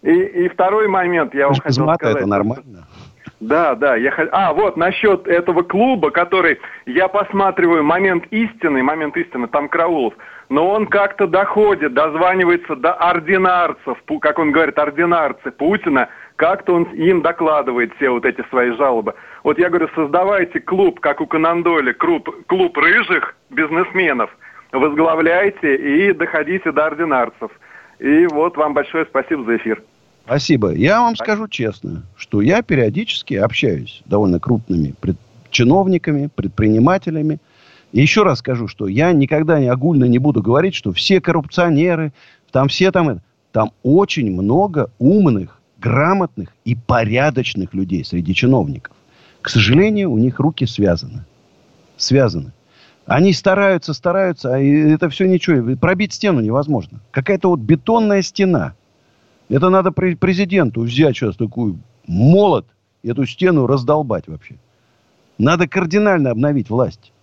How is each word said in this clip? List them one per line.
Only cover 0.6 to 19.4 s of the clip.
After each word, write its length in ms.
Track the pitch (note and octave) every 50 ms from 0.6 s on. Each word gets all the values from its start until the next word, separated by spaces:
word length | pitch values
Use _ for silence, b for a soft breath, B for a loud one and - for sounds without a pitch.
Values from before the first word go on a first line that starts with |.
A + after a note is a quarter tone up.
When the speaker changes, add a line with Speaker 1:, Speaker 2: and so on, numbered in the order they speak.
| F#3 F#3 G3+ A3 G#3+ G#3
Speaker 1:
момент, 460 | F#3+ F#3+ F3+ F3 F3 E3+ D3+ B2 -
я 100 | C#3 C#3
вам 80 | C#3
Speaker 2:
Может, 120 | C#3 C3+ -
без 80 | D3+
Speaker 1:
хотел 140 | C3 A#2+ C3+
Speaker 2:
мата 180 | C#3+ E3 E3+ -
Speaker 1:
сказать. 120 | A#2+ A2 C#3+
Speaker 2:
это 80 | A#2+
нормально? 600 | G2+ G2+ G2 F#2+ G#2+ B2 C#3+ - C3+ G#2+ F2+ D#2+ - B B B B B B B B _ _
Speaker 1:
Да, 340 | A2+ A2 C#3 D#3+ E3+ D3+ B2+
да, 220 | A2+ C#3 C#3+ B2+
я 160 | A2+ A#2+ C3+
хо-, 160 | C3 - D#3 E3
а, 200 | - F3+ G3 F3 D3+
вот, 220 | D#3+ G#3+ G3 -
насчёт 520 | D#3+ E3+ F#3 F#3 - - G#3+ G3 F3+ - -
этого 340 | F3 F3 F3 F#3 F3 E3
клуба, 480 | F3 F3 - F#3+ A3+ C4 C4 G3+ D#3 D3
который, 480 | D3+ E3+ F3 E3+ - F#3+ F3 E3 C#3 - B B B B B
я 220 | - B2 D#3 F#3 F#3+
посматриваю, 760 | F#3+ G3+ G3+ G3 - G3 G3 F#3+ F#3+ F#3+ F3+ E3+ E3+ E3 D3+
"Момент 400 | D3 E3 F3+ G3 F#3+ F#3 E3+ E3+ -
истины", 520 | - G#3+ A#3 A3 - - - E3 C#3+ C3
"Момент 340 | B2+ C3+ D3+ D#3+ D#3 D3 D3
истины", 300 | F3 E3+ - - B2+ A#2+
там 220 | A#2 - D3 D3 C#3+
Караулов, 460 | - E3 E3 E3+ F3 D3+ B2+ A2 - B B B B B B B
но 220 | C3 C#3+ D#3+ F#3
он 160 | G3+ A3 G#3+
как-то 400 | - - G3+ G3+ G3+ G3 - G#3
доходит, 680 | F3 D#3+ F#3 G3+ G3 - G#3 G#3+ G#3 G3 D#3 D3 D3
дозванивается 840 | B2 C3+ D3+ D#3+ D3 E3 F3+ F3+ F#3 F#3 F3+ E3+ F3 E3+ F3 - D#3
до 180 | C3 B2 E3 F3+
ординарцев, 1040 | - F3 F3 F3+ E3+ D#3 D#3 G3 F#3+ F#3+ F#3 F3+ F3+ F3 D#3 C#3+ - - C#3 A#2+ - _
Пу-, 140 | - D3+ D3
как 180 | - D3+ D3+ E3
он 140 | E3 D3+
говорит, 260 | C#3 D#3+ D#3+ D#3 D#3+ D#3
ординарцы 720 | D3 D3 C#3+ C#3+ F3 E3+ F3 E3+ D#3 C#3 - - - C3+
Путина, 580 | - _ C#3+ D#3+ G3+ G3+ - F3 C#3+ C3 A#2+ B B B B B B
как-то 380 | - D#3 E3 F#3+ F#3+ - - F3+
он 100 | E3+ E3+
им 360 | F3 - - D#3+ E3+ F#3+ F3
докладывает 720 | D3+ E3 E3+ - E3 D#3+ D3+ D3+ C#3 C3 B2 B2 A#2+ G#2+ -
все 120 | - C#3+ C3
вот 160 | B2 A#2+ A#2
эти 180 | C3 A#2+ - A#2+ -
свои 220 | - B2+ B2 B2
жалобы. 440 | A#2 A2+ C#3+ C3+ B2 A2+ G#2 A2 B B B B B B